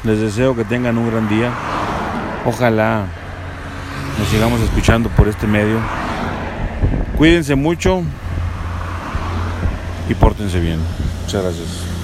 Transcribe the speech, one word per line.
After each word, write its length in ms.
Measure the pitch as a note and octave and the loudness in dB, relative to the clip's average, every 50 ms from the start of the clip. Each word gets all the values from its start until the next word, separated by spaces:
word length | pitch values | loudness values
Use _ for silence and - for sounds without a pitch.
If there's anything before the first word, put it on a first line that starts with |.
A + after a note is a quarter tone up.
| - | 2
les 180 | A2+ A2 G#2+ | 2 2 2
deseo 340 | A2 A2 G2+ A2 B2+ C3 C3 | 2 0 0 2 2 2 2
que 80 | A#2 A2+ | 2 0
tengan 340 | G2+ A#2 B2 B2 A#2+ A#2 A#2 | 0 0 0 0 0 2 2
un 140 | A#2 A#2 | 0 0
gran 160 | A2 A2+ A2 G#2 | 0 0 0 2
día. 240 | G#2 A2 A#2 A#2+ B2 - - - - - - - - - - - - - - - - - - | 2 2 2 0 -2 -4 -4 -4 -4 -4 -4 -4 -4 -4 -4 -4 -4 -4 -4 -6 -6 -2 -2
Ojalá 640 | B2+ A#2 A2+ B2 A#2+ A2+ A2 G#2+ A2 A2+ A2 G2+ F#2 E2+ E2+ - - - - - - - - - - - - - - - - - - - - | -2 0 2 2 2 4 4 2 2 2 0 -2 -4 -6 -10 -10 -12 -12 -10 -10 -10 -10 -10 -10 -10 -10 -10 -10 -10 -8 -8 -6 -6 -4 -2
nos 100 | G#2+ F#2+ | 0 2
sigamos 320 | G#2 G#2+ A2 A#2 A#2+ A#2 | 2 4 4 4 2 2
escuchando 480 | A2 G#2+ - A2+ - - A2+ A2+ A#2 G#2+ | 2 2 2 4 4 6 4 4 4 2
por 180 | - - A#2 G#2 | 6 6 6 6
este 200 | G#2+ - - G#2+ | 4 0 0 2
medio. 320 | G#2 G#2 G#2+ G#2+ A2 A2+ A2 G#2+ - - - - - - - - - - - - - - - - - - - - - - - - - - | 4 4 4 4 2 0 0 -2 -4 -4 -4 -4 -4 -4 -4 -4 -4 -4 -6 -6 -6 -4 -4 -4 -2 0 0 2 2 0 -2 -2 2 4
Cuídense 380 | D3 E3 E3+ F3 D#3+ C3+ D3 | 6 6 6 6 4 2 2
mucho 480 | C3+ C#3 D#3 F3 E3 - F#3 F#3 F#3 F3 D3+ C3+ - - - - - - - - - - - - - - - - - - - - - - - - - - - - - - - - - - - - - - - | 2 2 0 0 2 2 2 2 2 0 -4 -6 -6 -8 -6 -4 -4 -4 -4 -4 -6 -6 -6 -6 -6 -6 -6 -6 -6 -8 -6 -6 -4 -4 -2 -4 -2 -2 -4 -4 -2 -2 -2 -2 -2 -6 -8 -6 -6 -2 -2
y 60 | - | 0
pórtense 440 | F#2 - A2 G2+ - G#2 G2+ F2 F2+ | 4 4 4 4 2 -2 -2 0 0
bien. 200 | E2+ E2+ E2 D#2+ E2 E2 E2+ - - - - - | 0 0 0 0 -2 -2 -2 -2 -2 -4 -2 -4
Muchas 220 | - - - G2+ F#2 | -6 -2 -2 0 0
gracias. 560 | F#2 E2+ E2 E2+ E2+ - - - - - - | 0 -2 -4 -6 -6 -6 -6 -6 -6 -6 -6